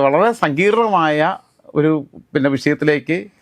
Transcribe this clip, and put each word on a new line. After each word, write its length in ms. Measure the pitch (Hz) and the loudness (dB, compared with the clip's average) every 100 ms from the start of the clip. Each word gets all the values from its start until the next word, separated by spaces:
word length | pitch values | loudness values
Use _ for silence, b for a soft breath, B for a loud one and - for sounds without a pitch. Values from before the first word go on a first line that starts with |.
വളരെ 240 | 139 147 220 226 | 2 2 0 0
സങ്കീർണമായ 760 | 160 143 196 220 226 190 156 151 160 196 _ _ - - | -2 0 0 2 0 0 0 0 -2 -4 _ _ -6 -2
ഒരു, 120 | 151 156 139 - _ | 0 0 -4 -20 _
പിന്നെ, 160 | 147 139 135 | -2 -2 0
വിഷയത്തിലേക്ക് 600 | 147 147 151 147 131 170 208 b | -2 0 0 0 -2 -6 -6 b